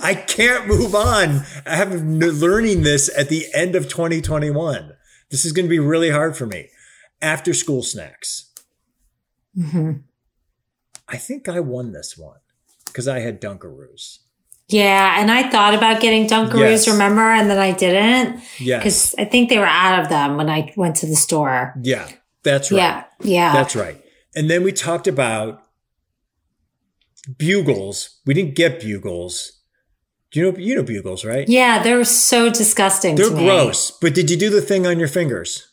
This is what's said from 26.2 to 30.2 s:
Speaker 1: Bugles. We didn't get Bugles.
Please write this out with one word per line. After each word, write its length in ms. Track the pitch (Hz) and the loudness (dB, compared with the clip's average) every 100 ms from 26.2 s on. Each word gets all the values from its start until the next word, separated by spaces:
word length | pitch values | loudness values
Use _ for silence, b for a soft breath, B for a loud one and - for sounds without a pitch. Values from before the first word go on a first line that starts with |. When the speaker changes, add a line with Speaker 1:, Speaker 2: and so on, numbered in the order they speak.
| _ _ _ _ _ _ _ _ _ _ 135 127 | _ _ _ _ _ _ _ _ _ _ -16 -6
Speaker 1:
Bugles. 840 | 156 202 165 104 98 98 - _ 139 | 0 0 2 -2 -4 -10 -12 _ -2
We 80 | |
didn't 200 | 147 165 | 0 0
get 260 | 139 165 - | 2 0 0
Bugles. 800 | 110 98 101 87 90 - - _ _ _ _ _ _ _ | -8 -6 -6 -8 -8 -10 -14 _ _ _ _ _ _ _